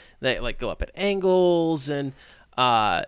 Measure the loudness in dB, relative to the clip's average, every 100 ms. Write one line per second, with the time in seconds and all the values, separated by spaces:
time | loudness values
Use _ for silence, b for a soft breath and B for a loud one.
0 | b b -4 -2 -4 -6 -6 -6 -10 -4
1 | -4 0 2 4 4 2 0 -2 -4 -4
2 | -6 -10 b b b 0 2 4 2 0